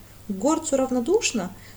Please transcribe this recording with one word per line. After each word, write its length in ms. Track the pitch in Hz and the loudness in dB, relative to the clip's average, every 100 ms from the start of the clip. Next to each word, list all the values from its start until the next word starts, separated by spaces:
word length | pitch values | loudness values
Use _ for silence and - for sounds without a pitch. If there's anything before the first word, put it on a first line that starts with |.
| - - - | -20 -14 -8
к 40 | |
горцу 440 | 196 247 311 - 269 | 0 2 2 2 0
равнодушно, 800 | 254 254 233 415 - 226 180 - - | 2 0 2 2 2 -2 -6 -8 -18